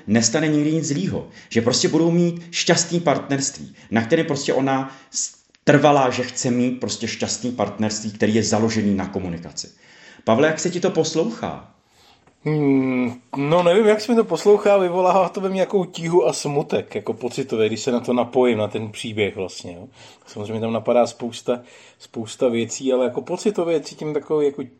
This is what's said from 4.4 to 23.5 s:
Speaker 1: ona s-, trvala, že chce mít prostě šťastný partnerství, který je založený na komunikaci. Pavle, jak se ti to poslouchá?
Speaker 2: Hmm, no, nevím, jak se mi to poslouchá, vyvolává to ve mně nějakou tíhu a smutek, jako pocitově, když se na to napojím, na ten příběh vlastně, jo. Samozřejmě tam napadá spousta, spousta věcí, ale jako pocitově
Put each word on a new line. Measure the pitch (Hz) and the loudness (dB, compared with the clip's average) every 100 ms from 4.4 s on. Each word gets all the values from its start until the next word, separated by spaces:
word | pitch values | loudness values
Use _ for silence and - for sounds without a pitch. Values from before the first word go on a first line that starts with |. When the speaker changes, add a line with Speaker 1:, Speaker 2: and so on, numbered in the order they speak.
| - | -2
Speaker 1:
ona | 131 135 135 135 - - | 0 0 -2 -4 -12 -12
s-, | - - - _ _ | -8 -8 -12 _ _
trvala, | - 143 147 143 127 | 4 6 6 6 2
že | 123 | 0
chce | 120 - 127 | -6 -4 -2
mít | 123 127 123 | 0 0 -2
prostě | 110 - 113 | -6 -6 -6
šťastný | - 107 - 123 | -6 -6 -4 -6
partnerství, | - 101 - 107 - 107 | -2 -4 -2 -4 -4 -8
který | - 107 110 | -2 0 2
je | |
založený | 104 107 113 110 101 92 | 0 0 0 0 0 0
na | 87 | -2
komunikaci. | 95 90 85 85 - - _ _ - - - | -6 -6 -8 -10 -14 -14 _ _ -20 -20 -6
Pavle, | 113 117 156 | 0 4 2
jak | - | 2
se | 175 | -4
ti | 180 | -2
to | 190 | 0
poslouchá? | 160 151 160 226 - 90 69 - _ _ _ _ _ _ _ | 0 0 -2 -2 -4 -8 -10 -16 _ _ _ _ _ _ _
Speaker 2:
Hmm, | 147 151 139 135 131 127 123 120 _ 139 | -4 0 2 2 2 0 -2 -6 _ -6
no, | 143 175 | 2 4
nevím, | 170 196 214 | 6 4 4
jak | 214 | 2
se | - | 2
mi | 226 | 2
to | |
poslouchá, | 180 165 202 202 202 202 | 2 2 4 6 6 4
vyvolává | 180 180 180 190 185 | 4 2 4 4 2
to | 202 | -2
ve | 190 | -4
mně | 190 | -2
nějakou | 175 202 175 | 0 0 -2
tíhu | - 165 175 - | -6 2 4 4
a | |
smutek, | 139 151 143 - 107 - 107 | 0 -2 -2 0 -4 -4 -6
jako | 107 | -6
pocitově, | 107 120 139 135 113 107 | -6 -6 -6 -4 0 0
když | 110 | 0
se | 143 | -2
na | 120 | -2
to | 127 | 0
napojím, | 123 120 127 123 107 | 0 2 2 2 2
na | 107 | -2
ten | 107 110 | -4 -8
příběh | - 117 107 98 101 | -10 -8 -2 -2 -2
vlastně, | 90 - 90 | -8 -10 -16
jo. | 87 101 - - - - | -16 -18 -20 -20 -20 -18
Samozřejmě | 110 104 110 | -14 -8 -6
tam | 113 | -4
napadá | 113 117 120 117 | -2 2 2 2
spousta, | - 120 117 - 120 - - - _ | -2 -10 -6 -4 -6 -8 -20 -20 _
spousta | - 120 110 - 127 | -16 -12 -12 -2 0
věcí, | 117 113 - 131 | 0 -4 -4 -2
ale | 127 123 | 0 0
jako | 143 | -2
pocitově | - 180 220 | -6 -4 -2